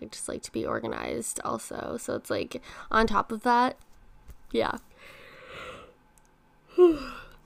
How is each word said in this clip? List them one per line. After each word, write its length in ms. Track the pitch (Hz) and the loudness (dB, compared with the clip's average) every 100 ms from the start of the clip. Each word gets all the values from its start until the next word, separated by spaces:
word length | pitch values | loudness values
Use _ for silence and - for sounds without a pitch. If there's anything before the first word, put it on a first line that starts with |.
| - | -8
just 180 | - - | -10 -8
like 140 | - | -8
to 100 | - | -6
be 140 | - - | -4 -2
organized 720 | 113 113 - 62 - 113 - | -2 -2 -6 -4 -4 -4 -6
also. 520 | - 117 - - - 240 | -4 -4 -6 -8 -6 -6
So, 180 | - 214 | -4 -6
it's, 120 | - | -2
like, 320 | 208 - - - - - | -4 -2 -8 -12 -16 0
on 160 | 220 220 | 2 4
top 240 | 202 - | 2 0
of 140 | 226 | -2
that, 340 | 247 240 247 - - - - - - - - | 2 4 4 0 -14 -20 -20 -20 -20 -20 -4
yeah. 280 | 233 - - - - - - - - - - - - - - _ - _ _ _ _ _ - | 0 0 -2 -10 -20 -20 -20 -20 -20 -16 -14 -14 -14 -18 -20 _ -20 _ _ _ _ _ 8
<sighs> 120 | 349 294 262 - - - | 8 8 -2 -12 -16 -20